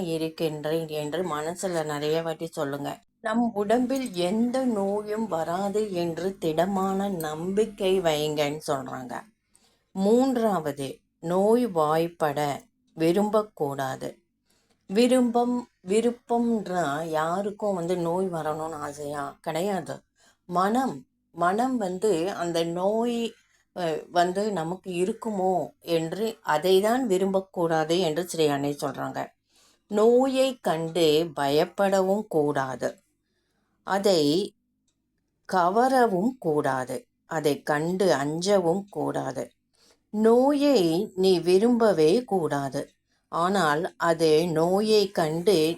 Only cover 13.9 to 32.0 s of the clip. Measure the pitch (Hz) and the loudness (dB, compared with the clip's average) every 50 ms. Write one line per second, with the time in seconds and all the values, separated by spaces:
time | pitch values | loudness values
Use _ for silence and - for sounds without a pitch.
13.9 | 131 131 143 139 - - _ _ _ _ _ _ _ _ _ _ _ _ _ - | -8 -8 -10 -12 -12 -14 _ _ _ _ _ _ _ _ _ _ _ _ _ -2
14.9 | 190 226 247 240 254 254 247 233 226 240 240 247 247 247 240 - _ _ - 180 | 2 2 4 4 4 4 2 2 2 0 0 0 -2 -4 -6 -10 _ _ -6 -2
15.9 | 208 220 226 240 240 - _ - 233 233 240 233 226 208 170 175 180 180 160 139 | 0 0 2 0 -2 -4 _ -2 0 0 2 0 0 -2 -2 -2 -2 -2 -2 -2
16.9 | 143 156 165 165 156 156 156 165 175 196 202 208 202 - 214 202 190 175 165 175 | -2 -4 -4 -4 -2 -2 -2 -2 -2 -2 -4 -6 -6 -4 -4 -2 -2 -2 -2 -2
17.9 | 185 180 165 165 170 185 190 185 170 160 151 156 151 156 156 160 160 147 147 147 | -2 -2 -2 -2 -2 -2 -2 -4 -4 -4 -4 -4 -6 -6 -8 -8 -10 -10 -10 -10
18.9 | 143 147 147 143 147 143 143 135 - _ - 165 156 165 190 208 190 170 139 131 | -10 -10 -10 -8 -8 -8 -8 -10 -12 _ -8 -6 -4 -4 -4 -2 -4 -4 -6 -8
19.9 | 139 131 _ _ _ _ _ _ _ _ _ - 175 175 190 208 226 262 269 214 | -12 -14 _ _ _ _ _ _ _ _ _ -4 0 0 0 2 2 0 0 -2
20.9 | 143 131 - _ _ _ _ _ _ 165 170 180 196 226 254 262 254 226 196 180 | -4 -8 -14 _ _ _ _ _ _ -2 0 0 2 0 0 -2 -2 -2 -4 -4
21.9 | 185 180 214 214 175 160 170 196 - - 170 170 165 165 170 170 170 180 185 202 | -4 -2 0 0 0 0 -2 -4 -4 -6 -6 -4 -2 -2 -2 -2 -2 -2 0 0
22.9 | 214 226 240 240 233 233 233 220 - _ _ _ _ _ _ _ - 180 175 160 | 0 0 0 -2 -2 -2 -4 -6 -8 _ _ _ _ _ _ _ -8 -4 -4 -2
23.9 | 151 - - - 147 175 175 180 180 196 214 220 196 170 160 165 185 185 - 190 | -4 -4 -6 -2 2 2 2 2 0 -2 -2 -2 -2 -4 -4 -6 -6 -8 -8 -6
24.9 | 175 175 185 220 220 - - 226 208 185 185 185 185 170 139 - - _ - 165 | -4 -2 -2 -2 -4 -4 -6 -6 -2 0 0 0 0 0 -2 -4 -10 _ -4 -2
25.9 | 170 160 160 165 - 190 226 220 220 - - 151 151 151 175 185 190 190 208 220 | -2 -2 -2 -2 -4 -4 -4 -6 -6 -6 -2 -2 0 2 4 4 4 6 4 4
26.9 | 240 254 262 208 180 185 190 196 190 190 190 - - 185 165 165 165 160 156 160 | 2 0 0 0 0 2 2 0 0 -2 -2 -4 -4 -2 0 0 0 0 0 0
27.9 | 170 185 180 156 151 170 180 - - 160 156 143 143 139 143 143 143 - 151 135 | 0 0 0 0 -2 -2 -4 -4 0 0 2 2 2 0 -2 -4 -4 -4 -6 -6
28.9 | 123 135 135 135 131 135 131 - _ _ _ _ _ _ _ _ _ _ _ - | -6 -6 -8 -8 -8 -8 -10 -10 _ _ _ _ _ _ _ _ _ _ _ -2
29.9 | 208 208 220 233 240 247 262 269 262 262 262 269 254 - - 185 160 160 165 160 | 2 4 6 6 6 6 4 4 2 2 0 0 -2 -2 -2 -2 -2 -2 -2 -2
30.9 | 165 180 165 151 147 156 170 165 139 147 143 139 143 151 180 180 - - 202 196 | 0 2 4 4 4 4 2 0 -2 -2 0 2 2 2 2 0 0 0 0 2
31.9 | 196 190 | 2 2